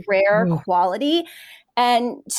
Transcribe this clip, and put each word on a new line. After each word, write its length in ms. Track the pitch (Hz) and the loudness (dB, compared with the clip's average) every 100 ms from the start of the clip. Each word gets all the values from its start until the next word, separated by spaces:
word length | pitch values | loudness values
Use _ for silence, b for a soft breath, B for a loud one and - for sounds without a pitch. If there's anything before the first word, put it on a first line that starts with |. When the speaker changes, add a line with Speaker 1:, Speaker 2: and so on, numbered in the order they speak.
| 180 | -2
Speaker 1:
rare 380 | 190 196 208 185 | 0 2 2 0
Speaker 2:
Ooh. 120 | 165 | -2
Speaker 1:
quality. 680 | - 180 180 190 285 339 330 B B B _ - | -2 0 0 -2 -2 -2 -4 B B B _ -2
And 460 | 240 240 240 - - | 2 2 -2 -8 -10